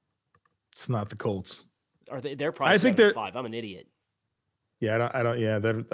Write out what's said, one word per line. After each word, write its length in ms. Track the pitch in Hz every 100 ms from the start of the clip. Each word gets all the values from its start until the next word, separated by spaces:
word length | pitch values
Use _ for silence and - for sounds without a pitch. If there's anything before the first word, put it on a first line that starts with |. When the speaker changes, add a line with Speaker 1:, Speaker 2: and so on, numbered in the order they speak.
| _ _ _ _ _ _ _
Speaker 1:
It's 160 | - -
not 200 | 117 101
the 60 | 110
Colts. 480 | 117 98 92 - - _ _ _ -
Speaker 2:
Are 80 | 135
they? 140 | 135 143
They're 160 | 151
probably 240 | - 139 196
Speaker 1:
I 20 |
think 200 | 247 202
Speaker 2:
seven 80 | 208
and 100 | 117
Speaker 1:
they're 80 |
Speaker 2:
five. 120 | 101 113
I'm 80 | 123
an 60 | 113
idiot. 320 | 110 90 - _ _ _ _ _ _ _ _ -
Speaker 1:
Yeah, 140 | 110 113
I 20 |
don't, 160 | 120 135
I 80 |
don't, 160 | 117 120
yeah, 180 | 110 107
they're, 200 | 113 113
I, 20 | 113